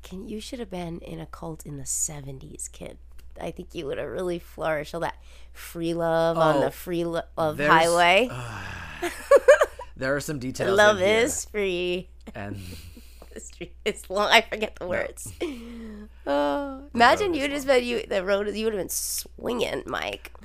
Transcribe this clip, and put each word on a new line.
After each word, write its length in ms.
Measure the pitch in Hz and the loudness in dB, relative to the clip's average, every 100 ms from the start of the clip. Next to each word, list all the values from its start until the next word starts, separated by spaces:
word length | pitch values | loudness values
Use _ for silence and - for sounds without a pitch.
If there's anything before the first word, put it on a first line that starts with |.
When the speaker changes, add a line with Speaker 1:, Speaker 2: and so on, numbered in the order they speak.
Speaker 1:
Can, 260 | - 185 220 | -14 -12 -10
you 120 | 214 | -10
should 180 | - 247 | -10 -10
have 120 | 220 | -8
been 280 | 185 170 170 | -8 -8 -10
in 180 | - 160 | -12 -12
a 80 | 156 | -12
cult 380 | - 170 156 | -12 -12 -12
in 140 | - 143 | -12 -10
the 80 | 131 | -6
seventies, 840 | - - 147 139 135 151 - - | -4 -4 -6 -12 -12 -14 -14 -14
kid. 280 | - - - - - - - | -14 -16 -16 -18 -16 -16 -10
I 100 | 170 | -10
think 240 | 165 180 | -10 -12
you 120 | - 143 | -10 -6
would 100 | 147 | -6
have 140 | 139 | -6
really 280 | 127 185 175 | -4 -4 -6
flourished. 540 | - - 160 156 151 | -8 -6 -2 -2 -4
All 60 | 170 | -6
that 160 | 160 - - - - | -6 -6 -14 -18 -18
free 400 | - - 170 165 | -16 -12 -6 -2
love 420 | 170 165 165 165 165 | 0 2 4 4 4
on 200 | 156 151 | 4 4
Speaker 2:
Oh, 40 | |
Speaker 1:
the 100 | 135 | 2
free 340 | - - 170 | -2 -6 -2
lo-, 180 | 170 165 - - | -2 -4 -6 -2
love 180 | 160 156 | -2 2
Speaker 2:
there's, 140 | 147 | 6
Speaker 1:
highway. 560 | 165 170 170 175 190 247 | 6 6 6 8 6 4
Speaker 2:
uh, 800 | 127 120 104 - - - - 349 - - 539 | -2 -10 -10 -10 -10 -12 -8 -6 -4 6 8
Speaker 1:
<laughs> 560 | - 605 605 - - - | 10 8 6 -2 -14 -4
Speaker 2:
there 180 | 131 | 0
are 60 | 143 | 0
some 180 | 135 151 | -2 -4
details 380 | 127 131 131 196 | -4 -2 2 6
Speaker 1:
Love 240 | 208 208 | 8 6
Speaker 2:
in 60 | 190 | 4
here. 100 | 220 | 4
Speaker 1:
is 260 | 247 - - | 2 -2 -6
free. 640 | 214 196 175 180 180 180 - - | -4 -2 -2 -2 -4 -6 -16 -14
Speaker 2:
And 240 | 117 101 101 92 | -10 -8 -10 -10
Speaker 1:
<laughs> 40 | 87 - - - - - | -12 -14 -16 -20 -20 -18
The 80 | - | -16
street 320 | - - 170 - 214 | -16 -14 -16 -8 -6
is 240 | 202 - | -6 -4
long. 180 | 190 208 | 0 6
I 120 | 226 | 6
forget 340 | 214 214 214 - | 4 -2 -6 -6
the 80 | |
Speaker 2:
No. 60 | 180 | -4
Speaker 1:
words. 420 | 180 - - - - 349 247 233 233 226 208 214 - - | -2 -2 -8 -14 -8 -8 -8 -12 -14 -14 -14 -16 -10 -2
Oh, 560 | 285 285 285 277 269 285 | 0 2 0 -4 -8 -4
imagine 360 | 226 233 339 403 | 6 6 6 2
Speaker 2:
road 80 | 320 | 0
Speaker 1:
you 60 | |
Speaker 2:
is 40 | 285 | -2
Speaker 1:
just 180 | 285 262 | -2 2
Speaker 2:
long. 120 | 254 | 2
Speaker 1:
been, 100 | 240 | 2
you, 180 | 233 - | -2 -2
the 160 | 202 | -2
road, 240 | 185 202 208 | 0 0 0
you 120 | 202 220 | -2 -2
would 80 | |
have 60 | 208 | -2
been 80 | 165 | -4
swinging, 920 | - - - - - - 240 147 - - | -4 -4 -6 -8 -8 -4 -2 -2 -4 -6
Mike. 440 | 104 85 101 - - | -6 -6 -8 -12 -18